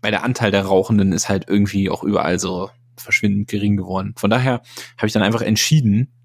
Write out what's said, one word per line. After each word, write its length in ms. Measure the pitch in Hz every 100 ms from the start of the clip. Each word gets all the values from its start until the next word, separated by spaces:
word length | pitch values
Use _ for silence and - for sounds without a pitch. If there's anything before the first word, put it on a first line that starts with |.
Weil 120 | -
der 120 | 104
Anteil 260 | 120 127 110
der 140 | 98
Rauchenden 480 | 95 95 95 104 95
ist 160 | 87 -
halt 160 | 98 -
irgendwie 420 | 104 101 98 95
auch 120 | -
überall 360 | - 101 80 87
so 320 | 92 90 95 _ _ -
verschwindend 520 | - - 104 101 101
gering 280 | 107 104 101
geworden. 380 | 92 95 101 -
Von 140 | 104
daher 320 | 117 127 123 - - - -
habe 100 | 107
ich 60 |
dann 100 | 107
einfach 200 | 101 113
entschieden 720 | - 107 - 156 117 101 131 _